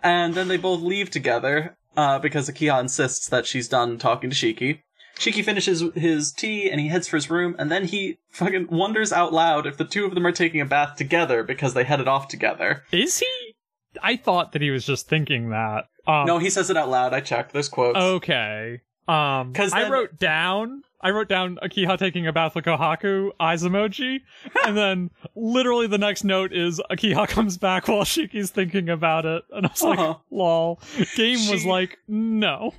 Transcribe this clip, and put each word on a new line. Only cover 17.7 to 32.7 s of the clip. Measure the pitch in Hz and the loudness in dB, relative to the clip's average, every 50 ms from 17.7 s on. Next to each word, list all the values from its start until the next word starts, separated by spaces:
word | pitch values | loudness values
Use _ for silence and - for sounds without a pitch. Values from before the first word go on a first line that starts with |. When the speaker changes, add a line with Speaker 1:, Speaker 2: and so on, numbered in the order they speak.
| - - 123 123 - 196 | 0 0 2 2 4 2
Speaker 2:
Okay. | 180 185 185 180 - - 156 123 113 107 107 107 110 113 123 127 _ _ _ _ _ - | 2 2 0 0 0 0 0 2 2 0 -4 -6 -8 -8 -10 -12 _ _ _ _ _ 0
Um, | 165 156 151 143 135 135 127 127 127 | 2 2 2 2 0 -2 -2 -4 -2
Speaker 1:
'Cause | 139 202 190 180 | -2 0 2 2
Speaker 2:
I | 196 233 | 0 0
Speaker 1:
then | 311 269 | 0 0
Speaker 2:
wrote | 262 233 - - 151 | 0 -2 -2 -4 -2
down, | 190 165 156 156 165 180 190 202 220 233 262 277 - _ _ _ | 0 0 2 2 0 0 0 -2 -2 -4 -8 -14 -18 _ _ _
I | - 185 | -2 0
wrote | 202 214 220 202 | 0 0 0 0
down | 196 185 185 180 180 - - | 0 0 0 -2 -6 -6 -8
Akiha | 180 - - 190 170 190 | -6 -2 0 0 0 0
taking | 180 196 185 160 180 170 | 0 0 -2 -2 -2 -2
a | 160 156 | 0 0
bath | 165 165 160 - | 2 0 0 -2
with | 170 151 | -2 -2
Kohaku, | - 165 143 156 160 156 - - 202 196 190 196 196 - _ | 0 0 2 2 0 0 0 0 0 0 0 0 -2 -2 _
eyes | 170 160 170 170 170 | 0 0 0 0 0
emoji, | 180 180 202 214 214 196 - 269 254 262 269 _ _ - - - | 0 2 2 0 0 -2 -4 -4 -4 -4 -6 _ _ -20 -20 -20
Speaker 1:
<laughs> | - - - 277 | -4 0 0 2
Speaker 2:
and | 226 208 | 2 2
then | 208 208 196 190 185 180 175 _ _ - - _ | 2 2 2 0 0 -4 -6 _ _ -20 -18 _
literally | 208 233 220 233 254 262 247 240 240 233 | -6 -4 0 2 4 4 4 4 2 2
the | 220 202 | 2 2
next | 208 202 208 202 - - | 0 0 0 -2 0 0
note | 196 190 190 190 185 - | 0 2 2 0 0 0
is | 175 170 175 170 160 - - | 0 0 0 -2 -4 -4 -4
Akiha | - 170 - 127 175 - 208 - | -4 0 2 2 2 2 2 0
comes | - - 226 208 180 | 2 0 0 0 0
back | 180 - 190 185 185 - | 0 0 0 0 2 2
while | - 233 208 220 | 2 2 2 2
Shiki's | - - 330 311 196 - 214 202 180 | 0 0 -2 -2 -2 -2 -4 -4 -4
thinking | - 208 190 175 160 202 180 165 | -2 -2 -2 0 0 -2 -2 0
about | 170 160 160 160 160 160 160 | -2 0 2 2 2 2 0
it, | 160 160 170 - _ - | -2 -4 -4 -6 _ -8
and | 208 185 | -4 -4
I | - | -2
was | - - 320 | -2 0 2
like, | 339 311 185 | 2 2 2
Speaker 1:
Uh-huh. | 175 156 160 160 _ _ | 2 0 -2 -4 _ _
Speaker 2:
"Lol." | - 196 185 170 165 165 165 170 170 - - - - 277 190 - - | -4 0 2 4 4 4 2 0 -2 -4 -10 -12 -2 -2 -2 -2 0
Game | - 220 226 254 240 220 208 | 0 2 2 2 2 2 0
was | 202 185 156 | 0 0 0
Speaker 1:
She | 185 | 0
Speaker 2:
like, | 185 185 185 185 - _ _ - | 0 0 0 -2 -6 _ _ -6
"No." | 214 214 226 226 220 214 214 185 143 - - 226 | -4 -2 -2 0 0 0 0 0 -2 -2 -6 -8